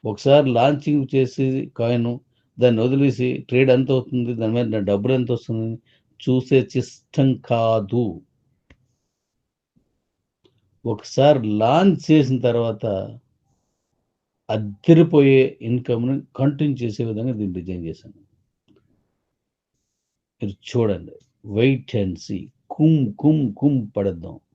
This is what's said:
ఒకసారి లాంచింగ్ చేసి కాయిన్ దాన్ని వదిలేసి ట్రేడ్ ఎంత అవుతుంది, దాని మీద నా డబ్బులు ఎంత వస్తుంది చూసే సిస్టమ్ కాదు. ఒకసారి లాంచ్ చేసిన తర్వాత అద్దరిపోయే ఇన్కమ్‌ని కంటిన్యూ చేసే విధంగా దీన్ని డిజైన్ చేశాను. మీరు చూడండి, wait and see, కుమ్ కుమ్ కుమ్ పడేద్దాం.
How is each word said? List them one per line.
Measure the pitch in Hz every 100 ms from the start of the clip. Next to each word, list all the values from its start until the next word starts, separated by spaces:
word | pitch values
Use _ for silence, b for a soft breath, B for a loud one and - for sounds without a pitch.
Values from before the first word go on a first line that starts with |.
| 110
ఒకసారి | 104 143 143 139
లాంచింగ్ | 117 131 143 151 147 131 135
చేసి | 127 - 131 131 - -
కాయిన్ | 117 123 117 120 _ _ _ -
దాన్ని | 123 113
వదిలేసి | 123 139 139 113 123 135 -
ట్రేడ్ | 123 131
ఎంత | 131 127
అవుతుంది, | 131 - 123 120
దాని | 117 113
మీద | 117 117
నా | 110
డబ్బులు | 98 101 113
ఎంత | 131 120
వస్తుంది | 120 - 113 113 113 _ _ _ _ -
చూసే | 127 127 135 104
సిస్టమ్ | 131 120 - _ - 135 117 -
కాదు. | 117 113 113 98 120 113 80 _ _ _ _ _ _ _ _ _ _ _ _ _ _ _ _ _ _ _ _ _ _ _ _ _ _ 117
ఒకసారి | 107 - - 139 139 107 104
లాంచ్ | 113 151 196 147 -
చేసిన | 156 127 127
తర్వాత | 120 117 117 104 113 95 98 113 _ _ _ _ _ _ _ _ _ _ _ _ -
అద్దరిపోయే | 110 104 101 - 160 170 160 139 135 131 -
ఇన్కమ్‌ని | 113 123 123 117 123 135 - -
కంటిన్యూ | 135 139 151 123
చేసే | 120 104 117
విధంగా | 107 123
దీన్ని | 113 101 90
డిజైన్ | 87 90 82
చేశాను. | 78 - - _ _ _ _ _ _ _ _ _ _ _ _ _ _ _ _ _ _ _ _ _ _
మీరు | 104 98 -
చూడండి, | 120 110 90 82 - _ _ 104
wait | 104 131 131 - 113
and | 95 87
see, | - 92 - _ _
కుమ్ | - 156 160 120 -
కుమ్ | 147 156 127 101
కుమ్ | 139 135 104 -
పడేద్దాం. | 98 87 87 82 _